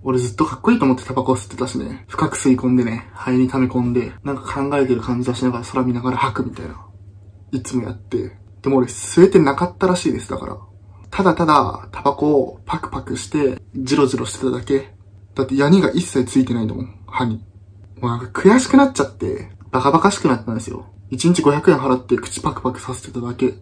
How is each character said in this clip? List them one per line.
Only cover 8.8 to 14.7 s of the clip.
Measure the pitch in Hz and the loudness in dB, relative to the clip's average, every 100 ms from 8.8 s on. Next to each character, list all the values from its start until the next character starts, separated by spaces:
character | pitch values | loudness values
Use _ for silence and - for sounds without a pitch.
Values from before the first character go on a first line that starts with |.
| 123 | 0
吸 | - - - | -4 0 6
え | 185 | 8
て | 196 | 8
な | 143 135 | 4 2
か | 175 | -4
っ | - | 0
た | 185 | 0
ら | 180 | 2
し | 156 | 0
い | |
で | 123 | -2
す、 | - | -6
だ | 131 | -10
か | - | -8
ら。 | - - - - - - | -12 -16 -20 -20 -20 -8
た | - | 2
だ | 190 | 2
た | 160 160 | 4 4
だ | 147 120 - - | 4 2 -4 -12
タ | - | -2
バ | 143 | -2
コ | 139 151 143 | 0 2 2
を | 127 - - | 0 -6 -8
パ | 165 | -8
ク | - | -6
パ | 131 | -10
ク | - 131 | -6 -8
し | - | -4
て、 | 147 139 - - 135 | 0 0 -2 -10 -8
ジ | 131 143 | 0 4
ロ | 135 | 4
ジ | 123 | 2
ロ | 120 | -4
し | |
て | - | -4
た | 127 | -4
だ | 123 | -4
け。 | - | 0